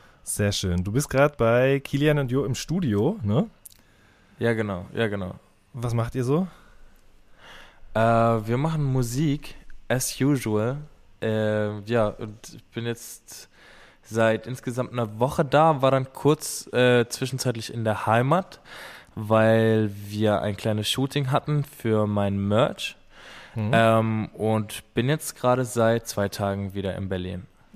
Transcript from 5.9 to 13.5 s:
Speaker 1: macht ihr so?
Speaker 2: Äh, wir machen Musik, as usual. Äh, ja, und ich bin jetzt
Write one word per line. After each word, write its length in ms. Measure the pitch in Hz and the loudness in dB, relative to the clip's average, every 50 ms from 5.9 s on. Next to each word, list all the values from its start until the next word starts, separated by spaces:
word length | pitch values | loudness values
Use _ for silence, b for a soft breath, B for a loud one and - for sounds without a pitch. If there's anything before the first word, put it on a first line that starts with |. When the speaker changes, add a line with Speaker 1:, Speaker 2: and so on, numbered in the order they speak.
| 113 | -2
Speaker 1:
macht 180 | 117 117 117 - | -2 -2 -2 -4
ihr 120 | 131 120 | -4 -2
so? 220 | 123 143 165 185 170 b b b b b b b b b b _ - - - - - B B B B B B B B B B B - - | 0 0 0 0 -2 b b b b b b b b b b _ -20 -20 -20 -20 -20 B B B B B B B B B B B -4 0
Speaker 2:
Äh, 40 | 110 | 2
wir 580 | 113 117 117 117 117 117 117 113 107 110 117 | 2 4 4 4 4 4 2 0 0 -2 -2
machen 260 | 127 147 165 160 151 143 | -2 0 -2 -2 -2 -2
Musik, 720 | 135 131 131 123 117 120 135 165 147 139 147 - - - - - - - - - | 0 0 0 0 0 -2 -2 0 0 -2 -4 -6 -12 -18 -16 -16 -16 -16 -12 -4
as 340 | - 120 127 - - - - | -2 -2 -2 -2 -4 -2 0
usual. 560 | 131 143 147 127 - 117 107 104 107 120 135 147 151 - - - - - - - - | 2 2 2 2 0 0 0 0 0 -2 -4 -6 -10 -16 -20 -20 -20 -20 -12 -6 -4
Äh, 560 | 110 110 110 107 107 107 107 107 104 104 104 98 | -2 0 0 0 0 0 0 -2 -2 -4 -8 -6
ja, 240 | 107 120 117 107 107 | -2 0 2 2 0
und 280 | - - 110 107 104 113 - - - | -2 -6 -12 -12 -12 -16 -18 -18 -18
ich 100 | 113 - | -20 -18
bin 200 | _ - 117 117 | _ -10 -8 -6
jetzt 640 | 117 117 - - - - - _ - - - - _ | -6 -8 -8 -10 -18 -18 -20 _ -20 -20 -20 -20 _